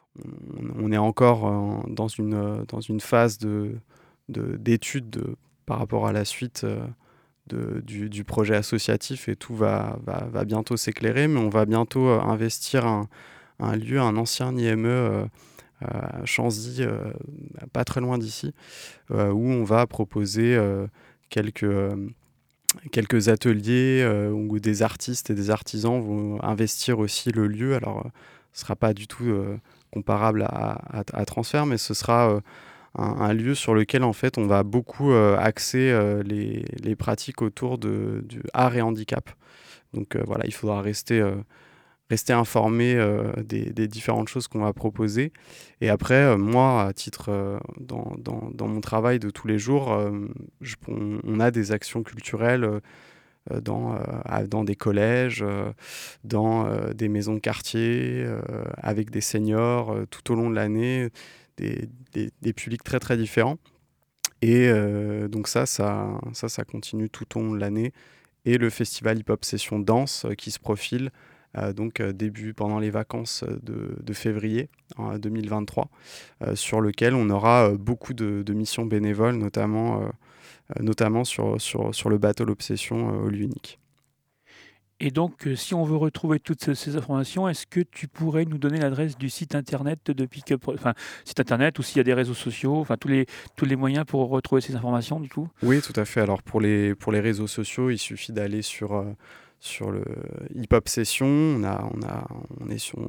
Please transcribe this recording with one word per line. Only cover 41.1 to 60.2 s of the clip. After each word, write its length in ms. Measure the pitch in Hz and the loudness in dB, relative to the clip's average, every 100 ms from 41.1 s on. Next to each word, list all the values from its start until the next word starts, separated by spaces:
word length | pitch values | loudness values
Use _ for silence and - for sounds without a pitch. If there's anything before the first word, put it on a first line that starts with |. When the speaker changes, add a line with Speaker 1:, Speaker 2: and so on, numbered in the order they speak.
| 113 | 2
Speaker 1:
euh, 160 | 101 98 107 _ - _ _ _ - | 2 0 -8 _ -20 _ _ _ -4
rester 240 | 113 - | -4 2
informé, 640 | 120 113 120 110 117 123 120 | 2 4 2 4 4 4 4
euh, 360 | 104 104 110 - | 4 2 -2 -4
des, 340 | 107 107 113 | -4 -4 -4
des 160 | 110 107 | -2 -4
différentes 400 | 110 - 110 110 | -2 -2 0 0
choses 220 | 127 - | -4 -6
qu'on 100 | 110 | -2
va 140 | 107 | 0
proposer. 580 | - 110 101 110 107 151 - - - - - | 0 -4 0 -2 0 -2 -4 -20 -20 -20 -2
Et 100 | 110 | 2
après, 260 | 104 - 131 | 2 6 8
euh, 220 | 139 104 | 8 6
moi, 460 | 104 123 135 120 | 6 6 6 4
à 80 | 98 | 2
titre, 360 | 101 - - - | -2 -10 -10 -4
euh, 280 | 101 98 101 - - | -2 -2 -6 -8 -14
dans, 340 | 127 117 113 - | -10 -8 -8 -8
dans, 320 | 120 113 117 | -8 -8 -8
dans 140 | 120 110 | -6 -4
mon 140 | 107 | -4
travail 380 | - 110 117 123 | -2 0 2 2
de 100 | 104 | -2
tous 180 | - 110 | -6 -2
les 100 | 107 | -2
jours, 360 | 110 143 131 | 2 0 2
euh, 340 | 104 104 101 104 - - _ | 0 0 -2 -6 -10 -14 _
je, 160 | 127 113 - | -16 -14 -8
on, 300 | 110 104 107 | -6 -4 -6
on 160 | 110 110 | -2 4
a 100 | 117 | 4
des 220 | 117 101 | 4 0
actions 320 | 107 - 117 | -2 -2 -6
culturelles, 600 | 113 110 - 107 117 127 113 | -8 -10 -8 0 2 2 2
euh, 140 | 104 - - - - _ _ - | -2 -8 -20 -20 -20 _ _ -8
euh, 100 | - | -8
dans, 320 | - 107 120 | -4 -4 -4
euh, 60 | 110 - - - | -4 -6 -6 -4
à, 180 | 107 | -2
dans 220 | 104 107 101 | 0 -2 -2
des 100 | 101 | 0
collèges, 680 | 110 101 110 123 127 117 101 | 2 4 4 4 2 -2 -4
euh, 240 | 101 104 107 - - - - 107 | -2 -6 -8 -14 -16 -16 -16 -2
dans, 400 | 107 110 113 107 | 2 4 4 2
euh, 260 | 107 107 | -2 -4
des 140 | 107 107 | -2 0
maisons 280 | 104 104 107 | 0 0 -2
de 40 | |
quartier, 840 | 113 110 - 113 117 123 123 123 123 | -2 -4 -4 -2 0 0 -2 -4 -4
euh, 160 | 110 - 110 - - | -6 -6 -6 -8 -6
avec 360 | - 104 110 | -4 -2 -2
des 100 | 104 | -4
seniors, 720 | - 107 107 110 117 123 110 | -2 0 2 2 2 2 0
euh, 120 | 107 101 | -4 -6
tout 240 | - | -10